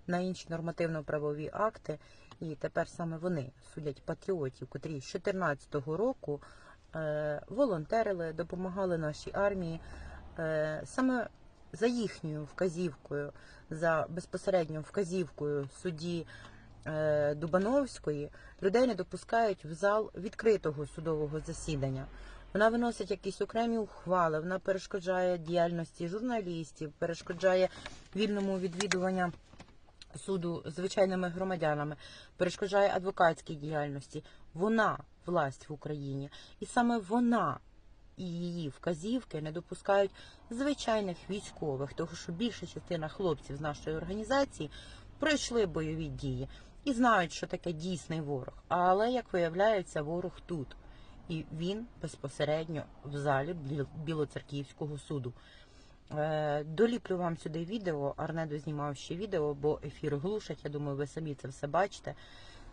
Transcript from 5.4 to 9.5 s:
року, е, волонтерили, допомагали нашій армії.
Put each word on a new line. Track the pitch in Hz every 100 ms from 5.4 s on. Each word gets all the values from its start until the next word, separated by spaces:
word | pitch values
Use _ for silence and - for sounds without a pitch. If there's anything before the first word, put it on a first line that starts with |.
| 170 143 - 147 139 160
року, | 240 269 - 143 - - - - -
е, | 160 156 151 151 147 -
волонтерили, | 214 277 170 151 226 220 180 165
допомагали | 156 170 180 185 185 190 170
нашій | 151 151 -
армії. | - 202